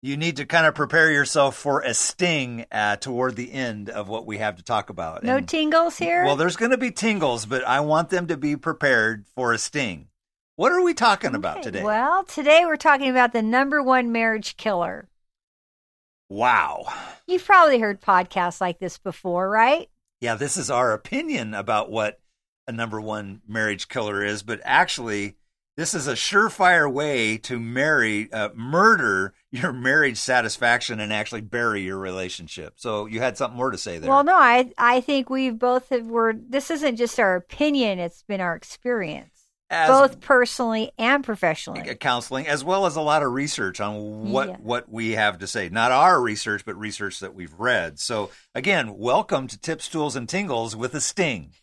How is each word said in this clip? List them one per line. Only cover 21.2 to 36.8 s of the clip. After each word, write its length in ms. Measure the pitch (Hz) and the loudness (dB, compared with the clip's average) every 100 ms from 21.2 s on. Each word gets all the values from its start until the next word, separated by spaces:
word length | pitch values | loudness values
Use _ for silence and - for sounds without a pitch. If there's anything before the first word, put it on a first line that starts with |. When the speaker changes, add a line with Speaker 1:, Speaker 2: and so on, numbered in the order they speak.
| 320 262 110 | -4 -4 -4
Speaker 1:
about 360 | 107 101 110 110 | -6 0 0 0
what 300 | 107 107 - _ _ _ _ - | -2 -4 -4 _ _ _ _ -12
a 60 | |
number 260 | 113 117 107 | -8 -6 -6
one 420 | 107 107 101 98 104 | -6 -8 -8 -16 -8
marriage 400 | 110 107 98 - | -2 -2 -2 -6
killer 340 | 131 107 101 | -4 -2 -2
is, 200 | 104 104 | -2 -4
but 160 | 104 110 - | -6 -6 0
actually, 720 | 139 175 - 117 104 101 - _ _ _ - | 2 2 -2 -4 -4 -6 -10 _ _ _ -8
this 180 | 160 | -4
is 140 | 180 139 | -4 -4
a 60 | |
surefire 800 | 117 - 202 220 - 185 175 147 | -4 0 2 2 4 4 6 4
way 460 | 131 147 135 110 110 | 0 -2 0 0 -2
to 200 | - 123 | -6 -8
marry, 720 | 113 123 151 147 113 104 110 | -6 -2 2 2 2 0 -4
uh, 180 | 113 104 | -4 -6
murder 800 | 110 120 160 214 214 120 95 95 _ _ | -6 -2 4 4 4 2 0 -2 _ _
your 220 | 123 165 | -6 -6
marriage 440 | 127 123 147 143 110 | -2 2 4 2 0
satisfaction 840 | - 127 113 - 120 120 - 110 | 0 2 0 0 2 2 0 -6
and 120 | 107 | -4
actually 300 | 107 104 113 | -4 -4 -8
bury 400 | 104 120 117 104 | -6 -2 -2 -2
your 160 | 92 95 | -4 -6
relationship. 760 | 95 92 92 - 82 - 78 _ | -6 -6 -8 -8 -14 -14 -16 _
So 280 | 120 107 104 | -6 -6 -6
you 120 | 110 | -4
had 180 | 127 - | -4 -2
something 200 | 131 120 | -6 -4
more 140 | 131 | -4
to 60 | 98 | -4
say 200 | - 85 | -8 -6
there. 120 | 80 | 2
Speaker 2:
Well, 140 | 269 | 4
no, 120 | 285 370 | 6 6
I, 360 | 262 247 247 - | 6 6 2 0
I 240 | 240 254 | 2 2
think 280 | 254 277 254 | 2 -2 0
we've 280 | 262 262 226 | -2 -2 0
both 320 | 247 254 254 | 0 0 -2
have, 160 | 247 226 | -6 -4
we're, 280 | 233 226 | 0 0
this 360 | 220 - 262 269 | -2 -4 -4 -2
isn't 240 | 320 | -2